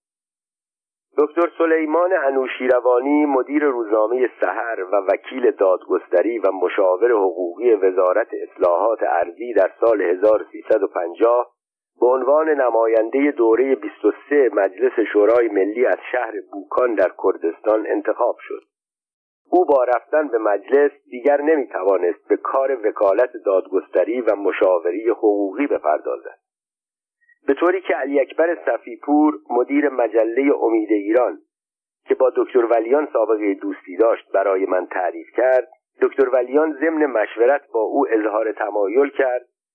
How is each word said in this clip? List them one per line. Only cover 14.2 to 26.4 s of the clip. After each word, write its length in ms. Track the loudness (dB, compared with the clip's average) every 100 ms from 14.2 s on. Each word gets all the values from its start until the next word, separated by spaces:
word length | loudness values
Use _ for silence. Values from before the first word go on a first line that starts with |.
| -2
سه 200 | 0 2
مجلس 460 | 2 -2 0 -2 0 0
شورای 340 | 2 4 4 2
ملی 380 | 0 0 0 -2
از 120 | -2 -4
شهر 220 | -6 -6 -8 -12
بوکان 440 | -14 -6 -2 0 0
در 160 | -2 0
کردستان 640 | -2 -2 -4 -4 0 0 0
انتخاب 480 | -4 -2 -2 -2 -4
شد. 220 | -10 -16 -16 _ _ _ _ _ _ _ _
او 120 | 0 2
با 180 | 2
رفتن 440 | 2 0 0 -2 0
به 100 | 0
مجلس 540 | 0 -2 0 2 2 -2 _
دیگر 320 | -4 0 0
نمی‌توانست 840 | 2 0 -2 -4 0 0 0 -4 -2
به 100 | -2
کار 500 | -2 -2 -2 -2 -4
وکالت 440 | 0 0 2 0 -2 -2
دادگستری 760 | -2 0 -4 -2 -2 0 -2
و 140 | -2 -2
مشاوری 720 | -2 0 2 2 2 0 -2
حقوقی 580 | 0 0 0 -2 -4 -4
بپردازد. 680 | -2 0 -2 -4 -8 -12 -20